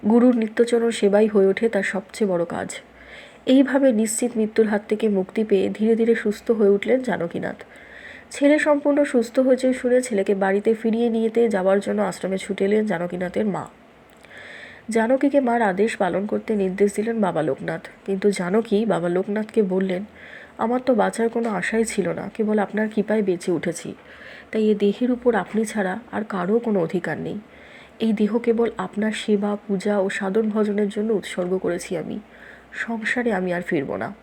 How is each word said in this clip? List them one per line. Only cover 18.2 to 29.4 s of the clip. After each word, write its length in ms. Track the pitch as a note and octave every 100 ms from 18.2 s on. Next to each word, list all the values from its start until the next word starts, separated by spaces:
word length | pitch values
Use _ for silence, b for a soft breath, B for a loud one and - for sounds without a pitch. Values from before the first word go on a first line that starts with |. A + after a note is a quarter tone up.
| G#3
জানকী 560 | G3 F3+ G#3 A3+ G3+ A3+
বাবা 220 | E3 F3
লোকনাথকে 540 | F3 G3 G#3 G#3+ -
বললেন, 420 | G3 F#3 F#3+ F#3 G#3 B B B B -
"আমার 220 | A3 B3 B3+
তো 80 |
বাঁচার 340 | A#3 F#3+ F#3+ A3+
কোনো 200 | A#3 A#3
আশাই 360 | G3 - A3
ছিল 240 | A3 - F3
না, 220 | E3 F#3
কেবল 240 | - G#3+ G#3+
আপনার 300 | G3 G#3 G#3+
কৃপায় 340 | G#3+ G3+ G#3+
বেঁচে 300 | G3 F3 -
উঠেছি, 420 | E3 E3+ D#3+ - - B B B B B
তাই 200 | A3 G#3+
এ 40 |
দেহের 360 | G3+ G#3 G3+ B3
উপর 240 | B3 B3
আপনি 300 | A3 F3 G#3
ছাড়া 340 | A3 A3 F#3 G3 -
আর 120 | G#3
কারও 340 | G#3+ G3 F3 A3+
কোনো 220 | A#3 G3+
অধিকার 380 | E3 F3+ E3+ D3+
নেই। 200 | E3 G3 - B B B B -
এই 140 | A3+
দেহ 260 | G#3 G#3 A3+
কেবল 320 | A#3 A3+ A#3 -
আপনার 340 | F#3 - A3
সেবা, 440 | G#3+ - G#3